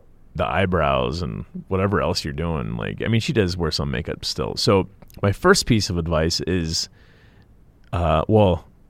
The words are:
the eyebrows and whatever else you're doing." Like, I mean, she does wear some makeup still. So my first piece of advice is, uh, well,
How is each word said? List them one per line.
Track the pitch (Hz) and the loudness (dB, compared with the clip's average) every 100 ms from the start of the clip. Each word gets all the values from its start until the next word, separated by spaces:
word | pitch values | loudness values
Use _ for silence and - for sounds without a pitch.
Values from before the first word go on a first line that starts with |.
| - - - | -20 -20 -12
the | - | -6
eyebrows | 62 80 98 87 73 65 62 82 | -2 0 0 2 2 2 0 -2
and | 73 50 - - - | -6 -8 -10 -14 -4
whatever | 95 98 95 | 0 0 0
else | 71 95 | 0 -2
you're | 76 | -4
doing." | 71 85 78 55 58 | -4 -4 -4 -4 -6
Like, | 50 52 | -6 -6
I | 55 | -2
mean, | 113 | 0
she | - | 0
does | 113 92 90 | 0 0 0
wear | 80 | -2
some | - 71 | -2 -4
makeup | 65 - - | -4 -6 -8
still. | - - 55 - | -6 -6 -6 -2
So | - 98 90 - - - | 2 2 2 -6 -20 -4
my | 101 | -2
first | 98 175 196 - | 2 4 4 4
piece | 113 - | 2 2
of | 87 | -2
advice | 82 80 82 - | 0 2 2 0
is, | - 92 82 85 - - - - - - - - _ _ - | -2 -2 -2 -4 -6 -12 -20 -20 -20 -20 -20 -20 _ _ -8
uh, | 87 85 78 - | -2 2 2 4
well, | 110 101 82 - - - | 4 6 2 -4 -20 -18